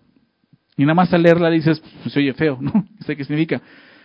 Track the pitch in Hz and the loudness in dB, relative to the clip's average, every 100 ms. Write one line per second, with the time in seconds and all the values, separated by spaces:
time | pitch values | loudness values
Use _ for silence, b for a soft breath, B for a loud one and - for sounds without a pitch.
0 | _ _ _ _ _ _ _ - 139 165 | _ _ _ _ _ _ _ -2 0 2
1 | 175 175 170 170 165 165 156 156 - - | 2 4 4 4 2 0 0 -2 -6 -14
2 | 123 143 143 123 156 127 139 208 - _ | -6 -2 -2 0 -4 -2 -2 -2 -2 _
3 | - 147 135 147 160 131 b b b b | -10 -10 -6 -4 -2 -4 b b b b